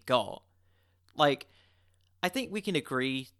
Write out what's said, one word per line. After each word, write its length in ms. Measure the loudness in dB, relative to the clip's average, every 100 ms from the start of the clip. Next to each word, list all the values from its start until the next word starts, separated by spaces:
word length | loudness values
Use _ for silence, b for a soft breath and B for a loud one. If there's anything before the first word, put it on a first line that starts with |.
| 0
got. 380 | 0 0 -8 _ _ _ _ _ _ _ 4
Like, 320 | 4 4 -6 b b b b b b -4
I 60 | -2
think 220 | -2 -4
we 100 | -4
can 160 | -2 -2
agree 520 | -2 -2 -2 -4 -8 _